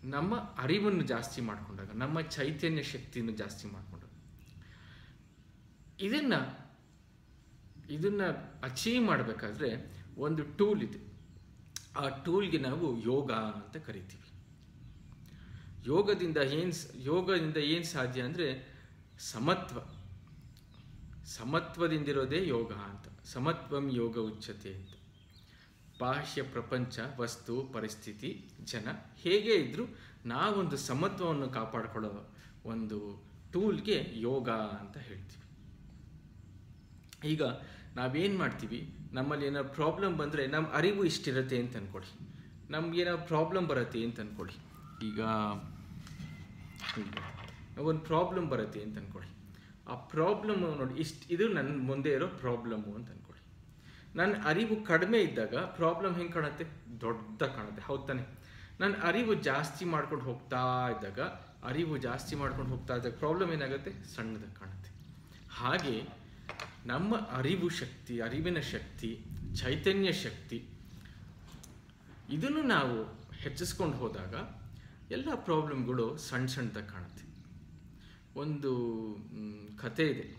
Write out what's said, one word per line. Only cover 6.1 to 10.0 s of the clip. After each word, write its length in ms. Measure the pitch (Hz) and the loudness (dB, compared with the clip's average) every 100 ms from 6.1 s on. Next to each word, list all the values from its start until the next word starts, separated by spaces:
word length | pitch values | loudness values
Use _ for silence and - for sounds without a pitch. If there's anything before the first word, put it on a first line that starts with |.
| 285 277 160 127 - - - - - - - - - - - - - - | 4 4 4 2 -6 -16 -20 -20 -20 -20 -20 -20 -20 -20 -20 -20 -18 -8
ಇದನ್ನ 320 | 147 196 202 180 147 - - | 0 2 4 2 0 -6 -8
achieve 420 | 135 127 220 247 214 | -6 0 2 6 6
ಮಾಡ್ಬೇಕಾದ್ರೆ 840 | 143 107 107 107 135 143 120 - - | 6 4 -2 -4 -2 -2 -2 -6 -14